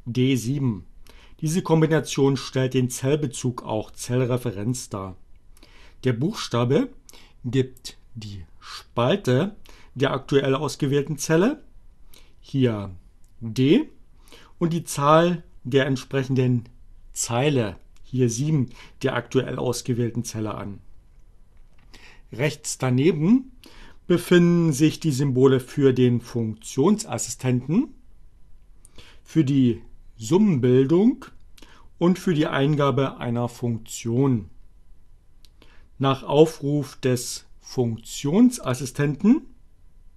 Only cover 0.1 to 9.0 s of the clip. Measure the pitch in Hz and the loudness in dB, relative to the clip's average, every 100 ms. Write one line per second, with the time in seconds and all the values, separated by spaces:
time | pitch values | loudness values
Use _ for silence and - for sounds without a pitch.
0.1 | 117 131 131 110 143 131 98 - - - | 0 2 2 -2 -2 -2 -4 -8 -20 -20
1.1 | - - - 156 180 - 160 156 160 - | -20 -20 -8 -4 -2 2 2 4 2 0
2.1 | - 139 131 - 135 131 131 127 - 131 | 0 2 0 -2 -2 0 0 -2 -2 -2
3.1 | 151 147 - 131 123 - 110 - - - | -2 -2 -6 -6 -6 -6 -6 -6 -10 -6
4.1 | 127 123 123 123 95 107 127 - 104 95 | -2 -2 -2 -4 -6 -6 -6 -8 -10 -10
5.1 | 92 - - - - - - - - 127 | -14 -20 -20 -20 -20 -20 -20 -20 -6 -4
6.1 | 117 160 226 - 117 120 147 269 - - | -2 -2 -6 -4 -2 2 0 0 -6 -20
7.1 | - - - 123 131 131 - - - - | -20 -20 -14 -4 -2 -2 -6 -18 -20 -20
8.1 | 113 107 98 80 - - - - - | -16 -14 -14 -18 -20 -18 -18 -10 -2